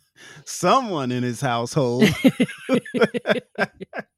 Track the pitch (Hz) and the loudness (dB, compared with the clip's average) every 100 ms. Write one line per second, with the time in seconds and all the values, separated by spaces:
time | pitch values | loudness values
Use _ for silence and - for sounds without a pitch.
0 | _ _ - - - - 180 254 233 160 | _ _ -20 -20 -14 -2 2 4 2 -4
1 | 123 123 123 113 139 117 120 156 123 123 | -2 -2 -2 -2 -2 -2 -2 0 0 2
2 | 190 135 254 - 240 - - 262 - - | 2 4 0 2 -4 -4 -2 -2 -2 0
3 | 233 240 - 240 _ - 190 - 190 254 | 0 0 -2 -2 _ -6 -6 -6 -14 -14
4 | - | -14